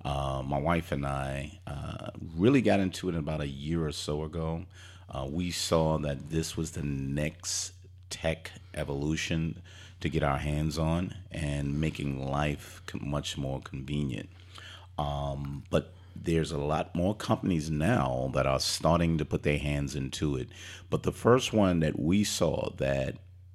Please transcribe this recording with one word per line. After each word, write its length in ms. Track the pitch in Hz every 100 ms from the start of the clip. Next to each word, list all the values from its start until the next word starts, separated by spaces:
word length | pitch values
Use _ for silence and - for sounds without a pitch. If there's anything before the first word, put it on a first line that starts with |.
Uh, 360 | - 69 69 67 65
my 100 | 71
wife 360 | 73 85 -
and 120 | 69
I, 540 | 69 69 67 69 71 - -
uh, 440 | 71 73 - - - 87 80
really 260 | 101 139
got 160 | 107 98
into 300 | 95 - 92
it 80 | 82
about 240 | 73 78
a 80 | 73
year 360 | 67 73 82
or 60 | 78
so 320 | 71 - 76
ago. 440 | 78 82 80 82 90 - - - -
Uh, 160 | 65 69
we 220 | 76 90
saw 480 | 82 - 82 80 78
that 320 | 73 69 73
this 260 | 80 78 -
was 140 | 80
the 140 | -
next 880 | 73 69 67 69 73 85 - - - - - - -
tech 440 | - 82 80 - - -
evolution 880 | - 71 69 73 80 - 82 82 - - - - -
to 100 | 85
get 140 | 76
our 160 | 73 69
hands 400 | 76 73 78 76
on 340 | 80 85 92 - -
and 480 | - 76 71 71 71
making 440 | 78 - 71 67
life 580 | 67 71 76 71 - - -
con-, 240 | - -
much 260 | 73 73 -
more 240 | 69 67
convenient. 680 | - 65 65 73 71 58 - - - - - - - -
Um, 640 | 73 71 71 69 69 71 60
but 240 | 82 - - -
there's 380 | - - 82 73
a 40 | 76
lot 380 | 71 78 78
more 200 | 87 90
companies 560 | 107 - 113 - 85 78
now 600 | 76 80 123 65 64 65
that 140 | 65 67
are 120 | 67
starting 600 | - - 80 85 85 82
to 80 | 76
put 160 | 82
their 160 | - 73
hands 360 | 71 71 71
into 420 | 69 67 - 78 67
it. 120 | 62 - - - -
But 140 | 80
the 100 | -
first 400 | - 113 127 123
one 280 | 110 95 87
that 180 | 78 -
we 260 | 73 98
saw 460 | 104 - 85 - - -
that 380 | 65 67 67 - - - -